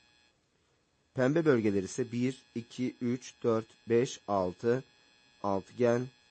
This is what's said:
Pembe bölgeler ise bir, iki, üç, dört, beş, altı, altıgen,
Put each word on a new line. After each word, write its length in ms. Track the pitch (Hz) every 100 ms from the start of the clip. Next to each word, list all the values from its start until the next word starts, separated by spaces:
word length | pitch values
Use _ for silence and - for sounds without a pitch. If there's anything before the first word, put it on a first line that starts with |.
| _ _ _ _ _ _ _ _ _ _ _
Pembe 300 | 127 127 160
bölgeler 380 | 156 123 107 98
ise 300 | 92 - 117
bir, 300 | 120 127 127 _
iki, 400 | 120 117 - 127 -
üç, 340 | 120 123 - -
dört, 240 | 120 113 113 _ -
beş, 320 | 117 139 - -
altı, 560 | 101 90 90 117 127 - _ _ _ _ _
altıgen, 640 | 101 98 - 104 120 120 127 _ _